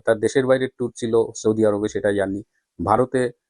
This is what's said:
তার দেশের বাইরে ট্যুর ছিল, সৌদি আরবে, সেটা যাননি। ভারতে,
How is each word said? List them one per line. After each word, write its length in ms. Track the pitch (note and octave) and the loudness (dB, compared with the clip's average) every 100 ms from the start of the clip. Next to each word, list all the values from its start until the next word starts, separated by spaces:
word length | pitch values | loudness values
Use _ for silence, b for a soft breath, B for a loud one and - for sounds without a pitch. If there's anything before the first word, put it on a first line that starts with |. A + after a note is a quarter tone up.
তার 140 | - A2+ | -2 0
দেশের 260 | A2 C#3 | 2 0
বাইরে 220 | C3 C3 C3 | 2 0 0
ট্যুর 260 | - A#2+ | -6 -8
ছিল, 360 | - A2+ A2+ A2+ | -6 -2 0 0
সৌদি 300 | - A2 A2 | -2 -2 2
আরবে, 240 | G#2+ G#2 G#2+ | 2 0 -4
সেটা 240 | G2+ G#2 | -2 -2
যাননি। 300 | G2+ F#2+ G2+ - _ _ - | 0 -2 -6 -10 _ _ -4
ভারতে, 460 | F2 A2 B2+ C3 B2 - | 2 2 2 0 -2 -6